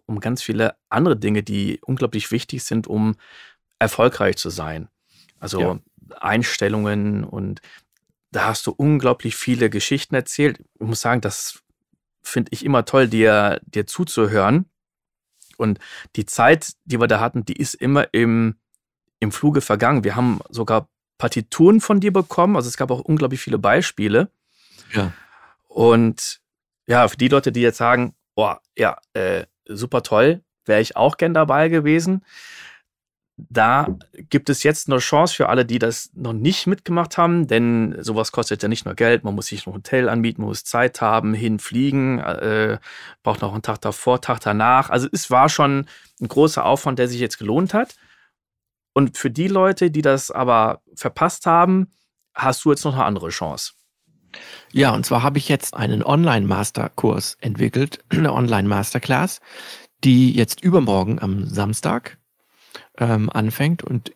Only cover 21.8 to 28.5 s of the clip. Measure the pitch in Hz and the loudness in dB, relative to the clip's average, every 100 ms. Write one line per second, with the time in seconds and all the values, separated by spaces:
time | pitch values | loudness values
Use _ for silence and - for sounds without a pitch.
21.8 | - 208 202 190 180 - 180 196 120 - | 4 2 2 0 0 0 2 2 -2 -4
22.8 | 131 123 - 156 135 131 - 104 101 123 | -4 -4 0 0 0 -4 -4 -2 2 2
23.8 | 185 - 104 107 190 _ _ _ _ _ | 0 -4 0 2 0 _ _ _ _ _
24.8 | - 110 95 - - _ _ _ _ - | -8 -4 -4 -6 -18 _ _ _ _ 2
25.8 | 117 117 113 110 - - _ _ _ _ | 6 6 4 0 -8 -12 _ _ _ _
26.8 | - 120 117 - - 139 135 120 120 113 | 0 2 2 2 2 2 2 2 2 2
27.8 | 120 123 123 - _ - 104 | 2 2 0 -8 _ -2 -2